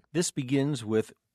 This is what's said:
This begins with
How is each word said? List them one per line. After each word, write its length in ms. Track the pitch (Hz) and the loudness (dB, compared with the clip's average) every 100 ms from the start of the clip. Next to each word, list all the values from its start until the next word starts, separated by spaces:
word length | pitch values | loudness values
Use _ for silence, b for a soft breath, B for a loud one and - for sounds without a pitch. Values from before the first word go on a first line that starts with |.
| _ | _
This 180 | 156 180 | -2 -2
begins 520 | - 123 139 139 139 | -4 0 0 2 -2
with 300 | 107 110 110 - _ | 0 0 0 -10 _